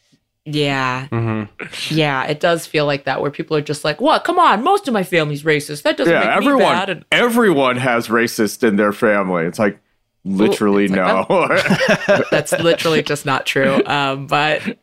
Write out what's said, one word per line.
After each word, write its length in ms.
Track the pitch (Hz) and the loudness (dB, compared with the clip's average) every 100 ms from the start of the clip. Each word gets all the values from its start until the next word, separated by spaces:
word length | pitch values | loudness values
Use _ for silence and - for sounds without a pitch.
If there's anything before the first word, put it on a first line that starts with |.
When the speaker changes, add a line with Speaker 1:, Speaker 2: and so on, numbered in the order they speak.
| _ _ _ _ 151 | _ _ _ _ -6
Speaker 1:
Yeah. 600 | 147 143 139 131 127 131 | -2 -2 -2 -2 -4 -6
Speaker 2:
Mm-hmm. 840 | 117 113 110 107 - - - - | -4 -2 -4 -8 -12 -14 -10 -4
Speaker 1:
Yeah, 300 | 156 151 131 | -2 0 -2
it 160 | 139 151 | -4 -2
does 260 | 175 170 - | 0 -2 -2
feel 200 | 160 147 | -2 -2
like 180 | 143 | -2
that, 160 | 135 139 | -4 -4
where 100 | 143 | -4
people 260 | - 165 156 | -6 -4 -4
are 40 | |
just 220 | 147 143 | -4 -4
like, 160 | 156 147 | -4 0
"What? 240 | 277 247 | 2 2
Come 140 | - 349 | 0 2
on, 240 | 320 208 | 4 4
most 240 | 302 403 285 | 2 0 0
of 60 | |
my 80 | 220 | -2
family's 400 | 180 170 151 143 | 0 0 0 -2
racist. 400 | 156 151 143 147 | 0 0 -2 -4
That 140 | 294 311 | -2 0
doesn't 160 | 254 | 2
Speaker 3:
Yeah, 80 | 156 | 2
Speaker 1:
make 160 | 107 165 | 2 2
Speaker 3:
everyone, 220 | 240 269 | 2 4
Speaker 1:
me 60 | |
bad." 260 | 175 170 196 | 4 2 -2
And 140 | 160 - | -6 -2
Speaker 3:
everyone 640 | 156 240 233 220 143 131 123 | 2 2 4 4 4 2 0
has 320 | 127 117 110 | 0 0 2
racist 580 | 117 117 - 104 - 117 | 0 0 0 -2 0 2
in 100 | 101 | 2
their 160 | 104 | 2
family. 520 | 101 117 101 95 87 | 2 2 2 0 -2
It's 140 | 85 90 | -2 0
like, 200 | 104 101 _ _ _ _ | -2 -2 _ _ _ _
Speaker 1:
Well, 120 | 92 95 107 | -4 0 0
Speaker 3:
literally, 360 | - 107 101 101 | 2 2 2 2
Speaker 1:
it's 80 | |
like, 60 | 95 | 0
Speaker 3:
no. 260 | 90 95 92 | 0 0 0
Speaker 1:
well, 960 | 180 139 170 - 196 508 - - 196 180 | 0 2 0 0 0 0 0 0 0 0
Speaker 3:
<laughs> 40 | |
Speaker 1:
that's 220 | 156 - | -2 -2
literally 500 | 175 170 165 170 156 | 0 0 0 0 0
just 240 | 147 147 143 | -2 -4 -2
not 180 | 131 - | -2 -2
true. 380 | - 135 139 | 0 0 0
Um, 420 | - 143 139 135 139 | 0 -2 -2 -4 -2
but, 360 | 147 151 151 202 - | 0 0 -2 -6 -12